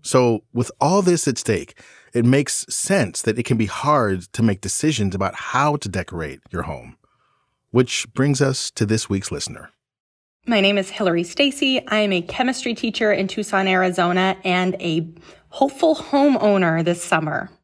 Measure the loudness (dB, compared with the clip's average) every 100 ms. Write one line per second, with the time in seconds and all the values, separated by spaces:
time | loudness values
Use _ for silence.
0 | 2 4 4 2 _ -4 -4 0 2 4
1 | 4 2 0 -2 -2 -2 -2 -18 -20 -20
2 | _ 2 4 4 2 -4 -6 -6 0 0
3 | 0 -2 -2 -2 0 0 0 -2 0 2
4 | 2 -2 -6 0 0 2 -4 -2 -2 0
5 | -2 0 -4 -4 -4 0 0 0 -4 -6
6 | -6 -8 -8 -10 _ -8 -8 -10 -12 -20
7 | _ _ _ _ _ _ _ 2 2 -2
8 | -6 -2 0 2 0 0 -6 -4 0 0
9 | 0 -4 -4 -8 -10 -12 -18 _ _ _
10 | _ _ _ _ -2 2 2 0 -4 -2
11 | 0 0 -2 0 -2 0 -2 -2 -2 0
12 | 0 0 -4 -4 -2 -2 -6 -4 -4 0
13 | 2 2 -2 -4 -2 0 2 2 2 2
14 | 0 2 0 0 -2 0 0 -2 -2 -2
15 | -4 -12 -20 -20 _ 0 0 4 2 2
16 | 0 2 4 4 2 4 2 2 0 -2
17 | 0 0 0 -6 -8 _